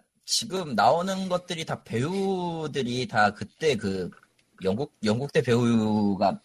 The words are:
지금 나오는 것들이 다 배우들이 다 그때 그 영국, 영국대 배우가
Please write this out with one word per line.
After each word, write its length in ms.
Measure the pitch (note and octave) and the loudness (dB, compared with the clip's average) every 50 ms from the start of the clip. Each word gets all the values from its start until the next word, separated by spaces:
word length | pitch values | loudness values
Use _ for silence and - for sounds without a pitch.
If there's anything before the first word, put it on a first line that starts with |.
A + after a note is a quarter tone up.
| _ _ _ _ _ | _ _ _ _ _
지금 480 | - - - A2+ - F3 F#3 F3+ D3+ B2 | -4 -4 -4 -2 -4 -6 -6 -4 -2 0
나오는 540 | G2+ G2+ A#2+ D3 E3+ F3+ F#3+ F#3+ F#3+ F#3+ F#3 | 4 6 6 4 4 2 -2 -4 -4 -2 -2
것들이 360 | F3+ F3+ F3 - F3 D#3+ D#3+ | -4 -4 -4 -6 -8 -8 -6
다 180 | D3+ C#3 - - | -6 -8 -8 -8
배우들이 1300 | - - A2+ C3 E3 F#3+ G3 G3 G3 F#3+ F#3 F3+ F3 E3 D#3+ D#3 D3+ - C#3+ B2 A#2+ A#2+ B2+ B2 G#2+ | -6 -4 -4 -2 -2 -2 -2 -2 -2 -2 -2 -4 -4 -4 -6 -6 -6 -4 -4 -4 -2 -2 -4 -4 -2
다 240 | - A2 G#2 G2+ G2 | 2 2 2 2 2
그때 420 | - G#2+ - - _ D#3 D#3 C3 | -2 -8 -14 -10 _ 0 0 0
그 340 | G2+ G#2 G2 F#2+ F#2+ F2+ E2+ - - _ _ _ _ _ _ _ - F#2 | 0 -2 -4 -4 -4 -6 -6 -10 -14 _ _ _ _ _ _ _ -6 -2
영국, 280 | F#2+ G2 A#2 D3 - _ _ - | -2 -2 -2 -4 -8 _ _ -2
영국대 380 | G#2+ G#2+ A#2+ C#3 C#3+ - B2 B2+ | 0 0 0 -2 0 0 0 2
배우가 960 | B2+ A#2 A#2+ B2 A#2 A#2 A2+ A2 G#2+ G#2+ G#2+ G#2 G2+ G2 F2+ G2+ F#2+ D#2 - - | 4 2 4 4 4 4 4 2 2 2 2 2 2 2 2 2 0 0 -2 -8